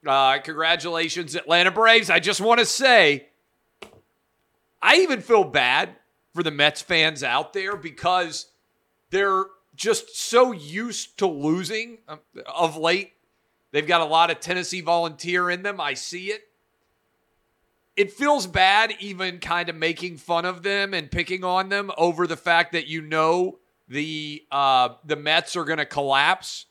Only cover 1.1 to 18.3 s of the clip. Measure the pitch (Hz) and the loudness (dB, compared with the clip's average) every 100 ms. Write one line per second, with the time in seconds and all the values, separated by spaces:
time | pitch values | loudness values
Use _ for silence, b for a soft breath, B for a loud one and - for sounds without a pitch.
1.1 | 170 165 160 147 170 180 180 226 226 190 | -4 -8 -8 2 4 4 4 6 6 6
2.1 | 175 170 175 208 233 233 - 262 233 160 | 2 2 -2 2 2 2 2 6 8 6
3.1 | 143 - _ _ _ _ _ - _ _ | 4 -4 _ _ _ _ _ -20 _ _
4.1 | _ _ _ _ _ _ _ - 302 370 | _ _ _ _ _ _ _ 4 4 4
5.1 | 254 - 226 160 143 123 135 180 - _ | -2 2 2 4 2 2 2 -2 -8 _
6.1 | _ _ 165 165 147 147 147 - 170 156 | _ _ -6 -6 2 0 0 -2 0 0
7.1 | 151 131 127 151 202 190 202 170 139 170 | 0 -2 -2 -2 -8 -8 -8 -12 -6 -2
8.1 | 180 175 151 - _ _ _ _ _ _ | 0 -2 -8 -14 _ _ _ _ _ _
9.1 | 196 202 190 190 _ _ _ 208 214 - | -2 0 0 -2 _ _ _ -2 -2 -2
10.1 | - - 233 254 202 147 180 240 208 - | -12 0 4 4 0 -10 -10 -8 -10 -12
11.1 | - 196 151 147 170 170 220 233 233 _ | -2 -2 0 -2 -2 -2 -6 -8 -14 _
12.1 | 151 _ - - 156 170 156 165 185 196 | -20 _ -20 -12 -2 -2 0 -2 -2 -4
13.1 | _ _ _ _ _ _ 147 151 170 156 | _ _ _ _ _ _ -4 0 0 2
14.1 | 160 170 160 - 180 175 185 160 170 170 | 2 2 0 -6 -6 -6 -8 -2 0 -2
15.1 | 151 165 175 180 175 196 196 147 131 - | -6 -4 -2 -2 -4 -6 -6 -6 -6 -10
16.1 | 180 190 214 _ _ _ _ _ _ _ | -12 -10 -10 _ _ _ _ _ _ _
17.1 | _ _ _ _ _ _ _ _ - 202 | _ _ _ _ _ _ _ _ -2 -2
18.1 | - 285 | 0 0